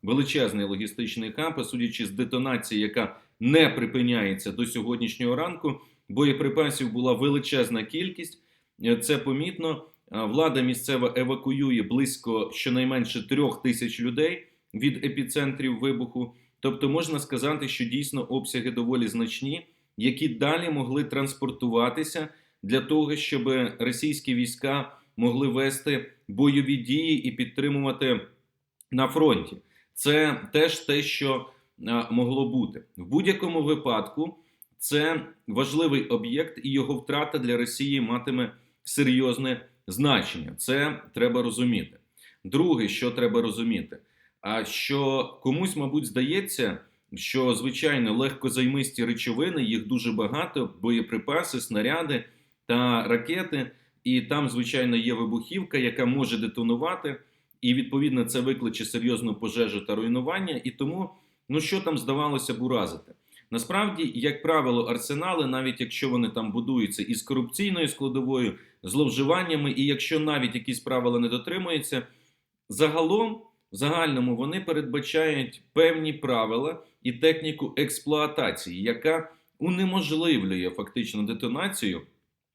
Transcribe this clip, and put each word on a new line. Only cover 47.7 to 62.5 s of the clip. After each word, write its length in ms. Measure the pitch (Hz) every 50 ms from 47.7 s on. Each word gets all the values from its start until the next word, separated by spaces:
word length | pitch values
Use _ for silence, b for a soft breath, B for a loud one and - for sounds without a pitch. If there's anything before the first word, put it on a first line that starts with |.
| 127 - 151 151 143 135 120 110 107
легкозаймисті 920 | 117 135 135 135 135 - 131 - 123 131 127 135 139 135 135 - - 117
речовини, 580 | 113 120 113 - 127 117 117 151 185 175 156 131
їх 240 | 107 110 113 - 104
дуже 240 | 127 123 117 120
багато, 640 | 113 107 113 101 - 147 170 180 - 147 120 98 - -
боєприпаси, 800 | 95 113 117 117 110 - - 110 - - 143 165 180 - - 127
снаряди 640 | 113 - 117 104 107 123 147 165 170 147 143 120 117 b b b b b b b _
та 420 | _ 117 120 123 123 120 113 107 101
ракети, 640 | 120 117 117 - 170 180 185 180 - 143 127 117 b b b b b b _
і 180 | 127 127 127
там, 280 | 110 - 147 147 147 131
звичайно, 460 | 107 120 123 117 - 135 127 127 117
є 180 | 117 113 117 123
вибухівка, 640 | 113 117 110 113 113 113 - 165 196 185 185 - 139
яка 280 | 127 120 117 - 127
може 320 | 120 127 139 135 117 117 113
детонувати, 840 | 104 110 - - 120 117 117 120 147 165 180 - - 147 135 139 b b b b b b _ _
і, 120 | - 123 123
відповідно, 520 | 131 135 - - 139 143 151 131 127 117
це 140 | 113 - 127
викличе 460 | 120 131 131 117 120 113 110 - 113
серйозну 500 | 104 - 120 110 120 120 107 120 117 104
пожежу 460 | 101 - 110 - 117 117 107 101 104
та 140 | 95 - 104
руйнування, 640 | 104 110 117 120 127 123 139 175 190 190 185 151 123 -
і 80 | 131
тому, 380 | 127 - 143 143 170 185 190 - b b b b b b b _
ну, 120 | 135 156
що 200 | 156 - - 190
там 160 | 190 - 160 131
здавалося 560 | 110 120 135 143 147 147 143 135 131 -